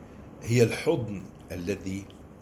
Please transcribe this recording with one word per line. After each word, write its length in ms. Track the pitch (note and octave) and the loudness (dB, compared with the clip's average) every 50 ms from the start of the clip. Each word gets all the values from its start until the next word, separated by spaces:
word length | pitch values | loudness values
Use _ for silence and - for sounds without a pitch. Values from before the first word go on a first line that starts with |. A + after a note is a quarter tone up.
| - - - - - - - - - | -16 -18 -18 -18 -18 -16 -16 -8 0
هي 200 | A2+ A#2 B2 A#2 | 4 6 8 8
الحضن 600 | A2 - - - - E3+ C3+ A#2 G#2 G2+ F#2 F2+ - - - - - - | 6 6 2 0 2 2 2 0 -2 -6 -6 -8 -12 -14 -16 -12 -10 -8
الذي 520 | F2+ F2 F#2 G2+ F2+ - F#2+ F#2+ G2 G2 - - - - - - - | -4 -2 -2 -2 -2 -4 -4 -6 -6 -6 -10 -14 -18 -18 -20 -16 -2